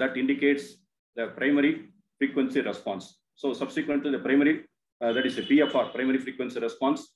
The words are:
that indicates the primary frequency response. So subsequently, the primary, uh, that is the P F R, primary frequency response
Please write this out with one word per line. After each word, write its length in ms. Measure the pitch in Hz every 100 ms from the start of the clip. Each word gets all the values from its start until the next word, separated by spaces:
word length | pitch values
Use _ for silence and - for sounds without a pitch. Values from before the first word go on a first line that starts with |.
that 160 | 131 131
indicates 560 | 131 139 143 143 - - _ _ _ 120
the 120 | 113 -
primary 520 | 135 143 143 160 - _ _ -
frequency 420 | 135 139 131 135
response. 600 | 110 101 - 92 - _ _ _
So 180 | 139
subsequently, 580 | 117 139 156 147 143 143
the 80 | 131
primary, 460 | 127 139 143 156 - _ _ -
uh, 140 | 117
that 120 | 117 131
is 100 | 120
the 80 |
P 180 | 101 143
F 140 | 147 135
R, 140 | 117
primary 280 | 123 131 131
frequency 420 | 131 127 123 120
response 540 | 113 - 135 147 -